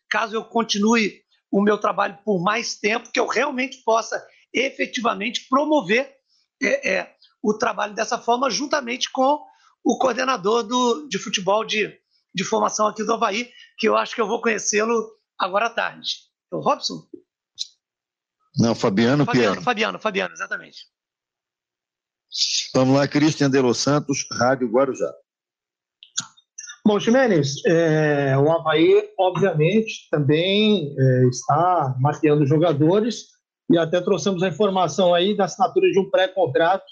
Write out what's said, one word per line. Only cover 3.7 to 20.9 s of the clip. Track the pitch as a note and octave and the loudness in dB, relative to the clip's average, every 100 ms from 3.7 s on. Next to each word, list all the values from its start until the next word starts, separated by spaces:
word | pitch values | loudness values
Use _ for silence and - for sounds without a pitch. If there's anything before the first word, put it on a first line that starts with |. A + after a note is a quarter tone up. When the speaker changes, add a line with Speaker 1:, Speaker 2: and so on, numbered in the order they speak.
| - | -6
Speaker 1:
possa | - A3+ A3 G3+ - _ _ | -2 0 -2 -10 -12 _ _
efetivamente | G3 C4+ - C4+ - A3 F#3+ A3 - - | -4 -4 -4 -6 -4 -4 -4 -6 -8 -2
promover, | C4 D4+ D4+ F3 A3+ C#4 _ _ _ _ - | -2 2 0 2 -2 -2 _ _ _ _ -6
é, | - C#5 - | -4 -2 -2
é, | F#3+ E3+ _ _ _ | -4 -6 _ _ _
o | G#3+ G#3+ | -4 -2
trabalho | A3+ G3+ G#3 G#3 | -2 -4 -6 -6
dessa | G#3+ A#3+ | -6 -4
forma, | - B3 C4+ | -2 0 0
juntamente | F#3+ C#4+ D4 A#3 B3+ - | -4 -4 -4 -4 -8 -6
com | - C4 D4 - _ _ _ | 0 0 0 -6 _ _ _
o | - A3 | -4 0
coordenador | C4 A#3 C4 A#3+ F#3 A#3 | 0 0 -2 -2 0 -2
do, | G#3+ B3 B3 A#3 E3+ | -2 0 0 -2 -6
de | F#3+ | -10
futebol | A3+ - F3+ G#3+ | -6 -4 0 -2
de, | A3 G#3+ E3+ - _ _ _ F3+ | 0 -4 -4 -8 _ _ _ -8
de | |
formação | F#3+ A3 G#3 - G#3+ | -2 -2 -2 0 -2
aqui | G#3 | -2
do | G#3 | -4
Avaí, | A3 A3 G#3 A#3+ - - - | -2 -2 -4 -8 -14 -20 -2
que | G#3+ | 0
eu | A3 | 2
acho | G#3 | 0
que | - | -4
eu | G3+ | -4
vou | A#3 | -2
conhecê-lo | A3+ G#3 - G#3 A3 A#3 A3 _ _ - | -2 -2 -2 -2 0 -2 -4 _ _ -8
agora | F#3+ G3 A3+ | -2 -2 -2
à | |
tarde. | A3 F3+ D#3 - - _ _ - | -2 -6 -6 -10 -10 _ _ -12
É | E3 | -4
o | |
Robson? | D3 C#4 - E3 - - _ _ _ - - _ _ _ _ _ _ _ _ - | -2 -2 -4 -10 -16 -20 _ _ _ -16 -16 _ _ _ _ _ _ _ _ 0
Speaker 2:
Não, | A#2 G#2 | 0 2
Fabiano | B2 G2 A#2 D3 C#3+ | 0 2 2 2 2
Speaker 1:
Fabiano, | C3 G#2+ | 2 0
Speaker 2:
Piero. | F2+ | 0
Speaker 1:
Fabiano, | E3 G#3+ G#3+ F3+ | -2 -2 -4 -4
Fabiano, | A3 F#3+ F3+ | -4 -4 -6
exatamente. | E3+ G3 G3 D3+ - - | -8 -10 -12 -14 -20 -20